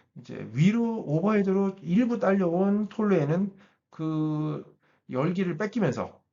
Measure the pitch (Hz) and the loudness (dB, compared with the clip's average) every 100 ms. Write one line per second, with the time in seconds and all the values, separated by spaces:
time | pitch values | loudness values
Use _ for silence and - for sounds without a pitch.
0 | _ - - 104 104 117 180 233 233 226 | _ -20 -14 -12 -6 2 4 4 0 -2
1 | - 151 196 214 196 190 196 190 160 180 | -2 0 2 2 2 2 0 -4 0 2
2 | 240 233 190 196 175 170 196 208 202 - | 2 0 2 2 2 2 2 2 -2 -2
3 | 208 185 143 170 202 - - _ _ - | 2 2 2 0 -2 -6 -20 _ _ -8
4 | 160 156 156 151 151 147 - - _ _ | -4 -2 0 -2 -4 -6 -10 -20 _ _
5 | - 127 156 180 180 160 208 233 170 110 | -6 -2 0 0 -2 -2 -4 0 0 0
6 | 92 - _ | -6 -12 _